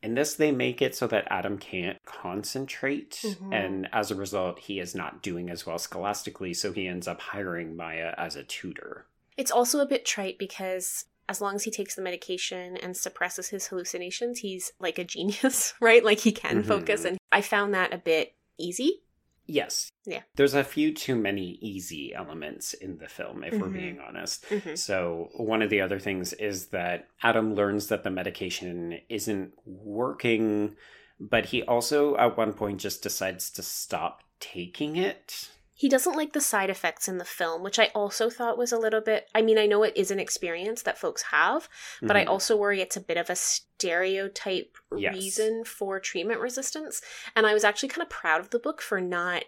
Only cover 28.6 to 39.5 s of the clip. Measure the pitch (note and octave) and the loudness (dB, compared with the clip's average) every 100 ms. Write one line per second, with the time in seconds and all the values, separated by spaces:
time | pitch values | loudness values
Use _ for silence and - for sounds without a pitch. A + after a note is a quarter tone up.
28.6 | F2+ F2 E2+ E2 _ A2 G#2+ G2+ F#2+ _ | -6 -6 -6 -8 _ -6 -2 -2 -4 _
29.6 | - F#2+ G#2 G#2 B2+ - A#2+ A2+ A2 G#2 | -20 -16 -10 -4 -4 0 2 4 4 2
30.6 | G#2 - - - _ _ G#2+ A#2+ - B2+ | 0 -4 -20 -20 _ _ 0 2 2 -2
31.6 | - A#2+ A#2 D3 D3 C#3 A#2+ A2 A2 G2+ | 2 2 4 4 4 6 4 6 0 2
32.6 | G#2 G2 G2+ - G2+ - F#2+ F2+ - - | -2 -2 -6 -4 -4 -2 -4 -4 -8 -8
33.6 | - - - E2+ - - _ _ - F#2 | -8 -8 -4 -2 -4 -6 _ _ -14 -10
34.6 | F2+ - D3+ D#3+ F#3+ - - - - - | -10 -4 -2 0 0 -2 -12 -12 -14 -18
35.6 | _ _ C#4 C4 D4+ D4+ D4+ D4+ D4 G#3 | _ _ 4 6 4 0 0 0 0 2
36.6 | F#3+ F#3+ E3+ - - F#3 F3 - E3+ E3 | 0 0 -2 -2 -4 -4 -6 -2 -2 -2
37.6 | F#3+ G#3 A3 G#3+ G3+ - A3+ A#3 A#3 A3+ | -2 4 4 4 0 2 0 0 -2 0
38.6 | A#3+ A#3 A3 A3 A3 G#3+ - A3 A3 | 2 2 2 2 2 0 2 4 6